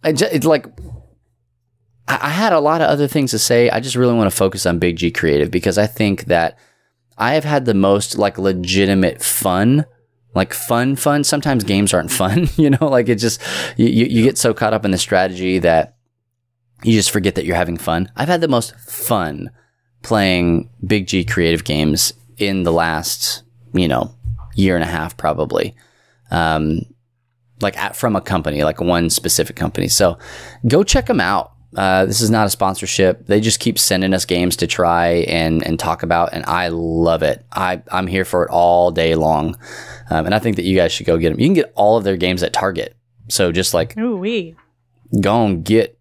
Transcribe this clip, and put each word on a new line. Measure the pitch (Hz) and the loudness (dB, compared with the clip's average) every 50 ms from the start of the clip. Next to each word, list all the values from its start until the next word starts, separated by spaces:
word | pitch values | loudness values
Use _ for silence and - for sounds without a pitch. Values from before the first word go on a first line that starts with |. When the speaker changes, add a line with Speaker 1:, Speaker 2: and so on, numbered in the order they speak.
| - | 0
Speaker 1:
I | 156 156 | 0 0
ju-, | 127 165 - | 0 0 0
it's | - 151 127 | 0 0 2
like, | 160 156 139 - - _ - - - - - - _ _ _ _ _ _ _ _ _ _ _ _ _ _ _ _ _ _ _ _ - | 2 2 2 0 -6 _ -20 -18 -16 -18 -18 -20 _ _ _ _ _ _ _ _ _ _ _ _ _ _ _ _ _ _ _ _ -6
I, | 131 - - | -6 -4 -4
I | 143 | -4
had | 151 180 220 226 180 | -2 0 0 2 2
a | 160 | 2
lot | 143 147 160 165 | 2 2 2 2
of | 156 151 | 2 2
other | 147 143 147 | 2 2 0
things | 135 - 156 139 123 - | 0 0 0 0 0 -2
to | 110 | -2
say. | - - 123 120 120 120 | 0 2 4 4 4 4
I | - 113 | 2 0
just | 123 135 123 | -4 -4 0
really | 123 127 123 120 | 2 2 4 4
wanna | 117 107 98 - | 4 2 2 2
focus | - 98 95 - 95 - | 2 0 0 0 0 -2
on | 90 87 85 | 0 0 2
Big | 87 87 85 | 0 0 0
G | 82 87 85 | 0 -2 -2
Creative | 82 - - 80 71 73 76 - | -2 0 0 2 4 2 2 2
because | - 90 - - 90 101 | 0 0 0 0 2 2
I | 104 | 0
think | 110 - - 110 101 98 - - | 0 0 -2 0 0 0 -2 0
that | - 90 85 82 80 - _ _ _ _ _ _ _ _ _ _ _ _ | 0 0 2 2 0 -4 _ _ _ _ _ _ _ _ _ _ _ _
I | - 104 120 143 | -4 -2 0 0
have | 156 143 | 0 0
had | 151 151 143 131 | 0 -2 0 2
the | 117 104 | 2 2
most, | 98 98 98 101 101 101 - - 107 | 2 4 4 4 2 2 -2 -2 0
like, | 104 101 - - | 0 0 0 0
legitimate | 95 98 95 90 90 87 92 95 98 95 98 95 92 87 - - - | -2 -2 0 -2 -4 -2 0 2 2 4 4 2 2 0 0 -2 -6
fun, | - - - - 98 90 92 101 117 135 147 151 - _ _ _ _ _ _ _ _ - | -4 -4 -2 -2 0 0 2 2 4 2 2 0 -2 _ _ _ _ _ _ _ _ -2
like, | - 95 - - | -2 -2 -2 -4
fun, | - - - 123 117 123 135 139 | -10 -4 -2 0 0 0 0 -2
fun. | 127 - 156 143 147 143 | 0 0 0 2 2 0
Sometimes | - - 147 139 143 135 120 101 | 0 -2 -2 0 0 0 0 0
games | 98 101 98 101 98 - | 2 2 2 2 2 2
aren't | 90 80 87 | 0 0 -2
fun, | - - 92 95 104 - - - - | -2 -2 0 0 2 2 0 0 2
<laughs> | |
you | - 156 143 | 2 4 4
know, | 135 131 160 147 | 4 2 2 2
like, | 135 123 120 110 | 2 2 2 2
it | 120 | 0
just, | 104 113 117 110 - - - - - - - - | 0 0 -2 -2 -4 -8 -10 -8 -8 -8 -8 0
you, | - 117 | 2 2
you, | 117 - 113 117 | 4 4 2 2
you | 110 - 113 110 | 2 2 4 4
get | 131 131 - | 2 2 2
so | - 123 110 | 0 0 0
caught | - 117 107 110 | 2 0 0 0
up | 107 104 | 0 0
in | 101 | 0
the | 95 87 | -2 -2
strategy | - - 101 92 92 95 92 90 92 92 92 92 | -2 0 2 2 2 0 -2 -4 -2 0 0 2
that | 85 85 82 80 78 - _ _ _ _ _ _ _ _ _ _ _ _ _ _ _ _ _ _ - | 4 4 4 4 2 0 _ _ _ _ _ _ _ _ _ _ _ _ _ _ _ _ _ _ 0
you | 117 113 | 2 4
just | 107 98 - | 4 2 2
forget | - 107 92 98 92 | -2 0 0 0 -2
that | - 71 | -2 -4
you're | 80 87 | -2 0
having | 85 90 85 87 | -2 0 -2 -4
fun. | 82 - - 82 82 92 - - | -6 -4 -2 -2 -2 -2 -4 -4
I've | - 131 151 | -6 -2 -2
had | 180 170 | 0 0
the | 165 160 | 0 2
most | 135 117 113 - - - | 0 0 0 -4 -12 -20
fun | - - - - - - 120 104 87 78 71 76 - - - _ _ _ _ _ _ _ _ _ - | -18 -14 -12 -8 -4 -2 0 0 -2 -4 -6 -8 -12 -14 -14 _ _ _ _ _ _ _ _ _ -6
playing | - 113 107 98 95 92 87 87 85 85 82 - - - _ - | -2 0 2 2 2 2 2 2 2 2 0 -2 -6 -12 _ -2
Big | 95 107 104 95 | 0 0 0 0
G | - - 95 85 | -2 -2 -2 -2
Creative | - - - 87 82 82 82 - | 0 0 0 2 2 2 0 -2
games | - 76 76 76 76 76 82 - - - _ _ _ - - | -2 -2 0 2 2 2 0 -2 -4 -4 _ _ _ -8 -4
in | 104 98 98 95 90 | -4 -2 -2 0 0
the | 85 82 | 0 2
last, | 85 82 82 80 78 85 - - - - - - - _ _ _ _ - - - | 2 0 0 -2 -4 -4 -6 -6 -6 -6 -6 -6 -8 _ _ _ _ -20 -4 -2
you | 90 90 | 0 0
know, | 82 65 60 - - - - - - - - - - - | 2 0 -2 -2 -4 -10 -12 -10 -10 -8 -8 -10 -8 -2
year | - 95 95 90 | 0 2 2 2
and | 85 82 | 0 -2
a | |
half, | 82 85 82 78 87 - - | -2 -4 -6 -6 -8 -10 -4
probably. | - 76 78 80 78 - - - 82 - - _ _ _ _ _ _ _ _ _ _ _ | -4 -4 -2 -2 -4 -2 -2 -2 -2 -2 -6 _ _ _ _ _ _ _ _ _ _ _
Um, | - 85 82 80 78 78 78 76 78 82 - - - _ _ _ _ _ _ _ _ _ _ _ _ _ | -2 0 0 0 0 0 0 -2 -2 -4 -6 -10 -16 _ _ _ _ _ _ _ _ _ _ _ _ _
like, | - 101 - | -4 -4 -4
at, | - - 101 - | -4 -8 -6 -6
from | - - 123 104 | -4 -4 -2 -2
a | 92 - | -2 -2
company, | - 98 87 76 - 73 73 73 | -2 -4 -2 -2 -2 -2 0 0
like, | 78 78 - | -2 -2 -2
one | 87 85 87 85 85 82 | 0 0 2 2 0 0
specific | - - - 87 - - 82 - - | -2 -2 -2 -2 0 0 -2 -4 -4
company. | - 82 - - - 90 90 | -6 -6 -4 -4 -4 -2 -2
So | - - 98 90 82 - - - - - - - - - - | 0 2 2 2 0 -2 -12 -20 -20 -18 -20 -20 -16 -4 -2
go | 117 120 165 202 | 2 2 2 2
check | - - 269 254 - | 2 0 0 0 0
'em | 247 147 | -2 0
out. | 90 87 101 90 - - _ _ _ _ - | 0 0 0 -2 -2 -6 _ _ _ _ -4
Uh, | - 98 95 92 92 95 | -2 0 2 2 2 2
this | 104 104 107 117 | 2 0 0 2
is | 107 | 2
not | 110 110 107 | 2 2 2
a | 98 | 0
sponsorship. | - - 101 95 95 - - 95 - - 95 92 90 - - | 0 0 -2 -2 -2 -4 -6 -6 0 2 2 2 2 0 -2
They | - 101 107 | 0 0 2
just | 110 110 - - | 2 2 -2 0
keep | - 120 107 - | -2 -2 -2 0
sending | - - 101 92 95 95 95 | 0 0 0 0 2 0 0
us | 90 - | 0 0
games | - 90 87 87 90 - | 0 0 0 0 0 0
to | - - | -2 -4
try | 82 - - 90 85 85 85 85 85 85 85 82 - | -4 0 0 2 2 2 2 2 2 2 2 0 0
and, | - 85 82 80 82 80 - | 0 -2 0 0 0 0 0
and | - 82 80 | -2 -4 -4
talk | - 85 82 - - | -2 -4 -4 -4 -2
about, | 85 85 85 85 - - | -2 0 0 0 0 -2
and | 82 - | -8 -6
I | - - 87 90 85 | -4 -2 -2 -2 -2
love | 85 85 85 82 82 82 82 82 82 82 82 | -4 -4 -4 -2 0 0 2 2 2 2 0
it. | 73 62 - - _ - | 0 -2 -2 -8 _ -6
I, | - 95 92 92 82 - - - | -4 -4 -2 -4 -6 -8 -6 -6
I'm | 92 95 | -4 -4
here | 90 90 95 92 | -2 -2 -2 -2
for | - - 90 85 | 0 0 -2 -2
it | - | 0
all | - 85 87 87 87 87 87 90 | 2 2 4 4 4 4 2 2
day | 85 82 82 82 82 | 2 0 0 2 2
long. | 80 78 78 80 76 76 80 82 - - - - - - - - - - - | 2 2 2 0 0 0 -4 -6 -8 -14 -18 -18 -18 -18 -18 -20 -20 -8 -4
Um, | - 80 80 | -2 -2 -2
and | - 101 | 0 -2
I | 107 | -2
think | 107 117 101 | 0 -2 -2
that | 92 87 | -2 0
you | 92 92 | 0 2
guys | 92 87 82 - | 2 2 2 0
should | - - | -4 -2
go | - 82 82 | 0 0 2
get | 82 82 78 | 2 0 0
'em. | - | 2
You | 117 | 2
can | 156 196 | 2 2
get | - - - - | 2 0 -2 -2
all | - 101 104 110 117 | 0 2 4 4 2
of | 98 | 2
their | 98 98 | -2 -2
games | 90 87 92 92 90 90 | 0 0 -2 -2 -2 -4
at | - - | -4 -2
Target. | - 92 98 92 78 - - _ _ _ _ _ _ - 113 | -2 -2 -2 -4 -4 -8 -10 _ _ _ _ _ _ -12 -8
So | - - 98 87 82 | -2 0 0 0 0
just, | 87 95 - - | 0 -2 0 0
like, | 87 80 117 - 214 | 0 -2 -2 -4 -6
Speaker 2:
Ooh-wee. | 220 247 226 190 180 208 240 220 175 165 165 _ _ _ _ _ _ _ _ _ _ - - 107 | -4 -4 -4 -4 -4 -4 -4 -4 -6 -8 -14 _ _ _ _ _ _ _ _ _ _ -4 -2 0
Speaker 1:
go | 95 98 104 120 117 | 0 2 2 2 2
and | 104 95 85 78 | 2 0 -2 -2
get | 95 107 113 107 - - _ | 2 2 2 2 0 -4 _